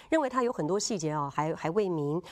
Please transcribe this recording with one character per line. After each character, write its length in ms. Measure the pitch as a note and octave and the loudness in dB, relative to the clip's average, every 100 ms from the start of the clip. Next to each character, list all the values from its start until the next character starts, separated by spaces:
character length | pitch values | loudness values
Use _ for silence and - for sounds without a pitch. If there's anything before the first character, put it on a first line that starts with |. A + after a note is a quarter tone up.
| - | 0
认 120 | D#4+ | 2
为 80 | C4+ | 2
它 140 | B3+ | 0
有 100 | A#3+ | 0
很 140 | B3 D3+ | 0 0
多 120 | G3 | 0
细 160 | - G#3 | 0 -2
节 140 | D#3 | -2
啊， 180 | D3+ C#3+ | -2 -2
还， 280 | C3+ D3+ E3 | 0 0 0
还 160 | D3+ | -2
未 180 | F#3 G3 | 0 0
明， 320 | E3 C#3+ D#3+ - | 0 0 -2 -4